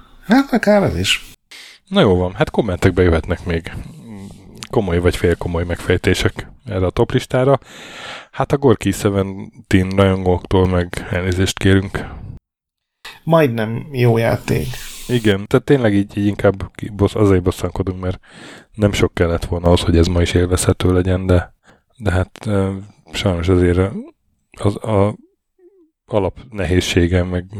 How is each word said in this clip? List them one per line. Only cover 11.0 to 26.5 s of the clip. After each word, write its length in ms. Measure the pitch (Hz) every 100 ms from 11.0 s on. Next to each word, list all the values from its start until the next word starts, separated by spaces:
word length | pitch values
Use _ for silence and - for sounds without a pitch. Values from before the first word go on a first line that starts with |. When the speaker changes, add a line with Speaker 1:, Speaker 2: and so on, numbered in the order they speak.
| -
Speaker 2:
elnézést 480 | 90 92 90 95 -
kérünk. 480 | 98 95 98 - - - - - _ _ _ _ _ _ - -
Speaker 1:
Majdnem 600 | - 165 147 117 110 117 120
jó 240 | 135 120 113
játék. 500 | 113 - - 110 127 120 - - -
Speaker 2:
Igen, 380 | 123 107 98 101
tehát 180 | 131
tényleg 300 | - 143 113
így, 220 | 101 101 -
így 100 | 101
inkább 440 | 98 101 98 92
ki-, 160 | - 107
bossz-, 240 | 101 98
azért 280 | - 101 92
bosszankodunk, 580 | 90 - 87 - 92 92
mert 180 | 92 92 _ - - - -
nem 180 | - 104
sok 220 | - 87
kellett 300 | - 85 85
volna 220 | - 87 85
ahhoz, 140 | 87
hogy 160 | - 85
ez 100 | 87
ma 140 | 87
is 140 | 87
élvezhető 580 | 90 90 90 - 92 90
legyen, 340 | 90 92 92 92
de, 280 | 90 - _ _ _ _ -
de 140 | 107
hát, 280 | 90 95 - 110
ö, 260 | 101 95 98 104 _ _
sajnos 360 | 80 101 87 85
azért 300 | 90 87 87 98 190 302 - _ _ _
az, 260 | - 104 104
a 400 | - 104 104 - 349 _ _ _ 370 392 311 _ -
alap 320 | 107 92 - -